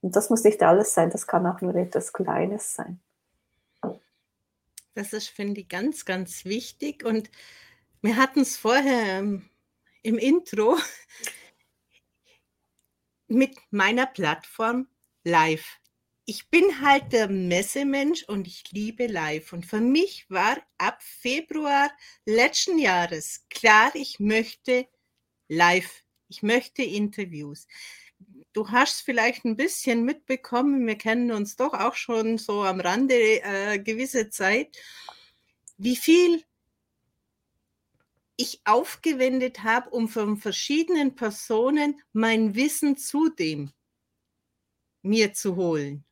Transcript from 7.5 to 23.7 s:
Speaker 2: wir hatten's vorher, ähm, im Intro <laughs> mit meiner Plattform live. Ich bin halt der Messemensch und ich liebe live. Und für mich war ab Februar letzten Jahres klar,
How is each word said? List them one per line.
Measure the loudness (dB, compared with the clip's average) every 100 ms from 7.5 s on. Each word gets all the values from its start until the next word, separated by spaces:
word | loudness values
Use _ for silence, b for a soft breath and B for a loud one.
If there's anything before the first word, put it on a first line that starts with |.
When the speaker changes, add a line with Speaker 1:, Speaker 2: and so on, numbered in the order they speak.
| b b b b _
Speaker 2:
wir | -2 2
hatten's | 2 4 0 0
vorher, | 2 2 4 2 0 -2
ähm, | -4 -6 -10 _ _ _ _ _
im | -4 0
Intro | 4 2 2 0 2 2
<laughs> | 0 -12 -20 -14 -14 -14 -20 _ _ _ _ _ _ _ _ _ _ _ _ _ _ _ _ _ _
mit | 2 2 0 _
meiner | 0 2 2 -2
Plattform | -2 -2 -2 -8 -4 -2 -2 -6 _ _ _
live. | 0 2 4 0 -6 -20 _ _ _ _ -14
Ich | -14 2
bin | 4 4 2
halt | 4 4 4
der | 0 0
Messemensch | -2 0 0 -2 -2 -2 0 0 -2
und | -4 -8 -8
ich | -12 -12
liebe | -8 -8 -4 -4
live. | -2 -4 -6 -8
Und | -14 -6
für | 0
mich | 2 2 2 -2 -8
war | 0 0 0 -8 _
ab | -4 -4
Februar | -18 -8 -4 -4 -4 -6 0 2 0 -2 b b
letzten | -2 2 2 2 0 2
Jahres | 2 2 0 -4 -10 -14 _
klar, | 0 6